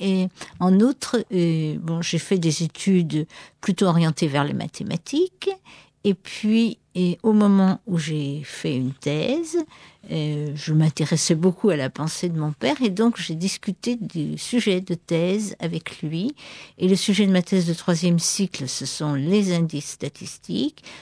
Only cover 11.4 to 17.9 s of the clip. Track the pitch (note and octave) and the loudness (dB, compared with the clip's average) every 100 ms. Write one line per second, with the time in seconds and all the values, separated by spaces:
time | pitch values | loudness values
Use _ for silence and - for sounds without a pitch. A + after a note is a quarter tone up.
11.4 | F3+ F3 A3 D3+ C3 - D#3 - F3+ E3 | 2 2 2 2 -2 -4 -6 -4 -4 -2
12.4 | D3+ D3 A#3+ C#4+ A#3+ F#3 A#3 - E3+ D#3+ | -4 -2 -2 0 0 2 2 0 -4 -4
13.4 | F#3+ - - F3+ A#3+ B3 E3 E3 D3+ D3+ | -4 -4 -6 -6 -4 -4 -6 -6 -6 -6
14.4 | - A#3+ G#3+ F#3 F#3+ E3+ - E3 F3 G3+ | -2 0 2 0 -2 -6 -2 0 0 0
15.4 | G#3 - E3 E3 - - D#3 D#3+ A3 D4 | -4 -6 -6 -6 -8 -10 -6 -4 -4 -8
16.4 | - - - - F#3 F#3+ - G3 G3+ F#3 | -14 -20 -20 -2 2 2 4 2 4 4
17.4 | F3 F#3+ E3+ E3 - | 4 2 2 0 0